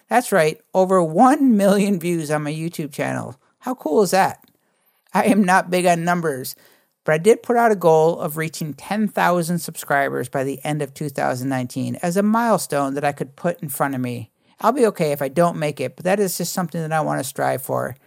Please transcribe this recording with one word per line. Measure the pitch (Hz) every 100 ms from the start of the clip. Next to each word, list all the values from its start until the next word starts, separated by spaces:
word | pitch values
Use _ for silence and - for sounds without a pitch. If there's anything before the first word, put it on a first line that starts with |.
| _
That's | 226 247
right, | 196 156 160 _
over | 190 190 190
one | 165 165 254 294 269 208
million | 196 202 196 175
views | 170 170 147
on | 151
my | 151
YouTube | 156 165 - 147
channel. | - 135 127 113 - _ _
How | 247 254
cool | 320 269
is | 190
that? | 190 165 - _ _ _ _ _ _ _
I | - 180
am | 196
not | 180 185 185
big | 180 175
on | 170 170
numbers, | 175 160 131 135 - _ _ _ _
but | -
I | 156
did | 185 240
put | - 240
out | 233
a | 202
goal | 170 160 160 175
of | 170 156
reaching | 160 - 160
ten | 135 - 208 208
thousand | - 175 175 165 175
subscribers | - - - 143 139 135 131
by | 143 135
the | 139
end | 151 151
of | 139
two | 139 151
thousand | 143 143 127 135
nineteen | 131 123 131 120 123
as | 180 180
a |
milestone | 208 226 233 185 - 143 139
that | 139
I | 147
could | 139 156 -
put | 175 -
in | 147
front | - 143
of | 131
me. | 123 120 113 _ _ -
I'll | 202
be | 269 220
okay | 185 156
if | 143
I | 139
don't | 143 170 160
make | 151 143
it, | 127 -
but | 170
that | 208
is | 190 -
just | 170
something | - 175 170
that | 156
I | 160
want | 151 147
to | 139
strive | - 135 131
for. | - 131 131 131